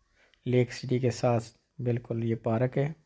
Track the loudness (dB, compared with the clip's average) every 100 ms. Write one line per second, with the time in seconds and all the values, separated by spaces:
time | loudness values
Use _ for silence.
0 | _ _ _ _ 0 2 2 -2 -2 0
1 | 0 0 2 0 -2 _ _ -8 -2 -2
2 | -2 -4 -2 -2 0 0 0 0 -2 -4